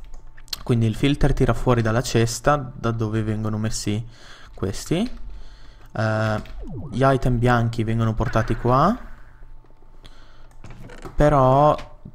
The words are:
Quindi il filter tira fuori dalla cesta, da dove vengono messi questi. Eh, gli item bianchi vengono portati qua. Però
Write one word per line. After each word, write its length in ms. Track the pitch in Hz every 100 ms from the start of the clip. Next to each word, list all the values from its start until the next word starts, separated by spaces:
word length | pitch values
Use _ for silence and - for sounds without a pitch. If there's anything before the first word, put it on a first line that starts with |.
| - - - - - -
Quindi 240 | - 117 113
il 80 | 107
filter 380 | 139 143 135
tira 200 | 127 123
fuori 300 | 113 - 120
dalla 180 | 110 113
cesta, 540 | 127 117 117 - - 147
da 340 | 127 - 117
dove 320 | 113 110 110
vengono 380 | 107 107 110 107
messi 440 | 110 - - 107 113 - - - - -
questi. 680 | 98 - - 165 247 - - - - - - - -
Eh, 500 | - 110 110 110 107 - - - - -
gli 100 | 120
item 360 | 135 135 131 120
bianchi 440 | 120 120 117 117
vengono 300 | 110 113 113 110
portati 400 | 113 113 110 113
qua. 420 | 117 131 170 254 - - - - - - - - - - - - - - - - - - - - - -
Però 600 | 147 143 131 135 151 - - - -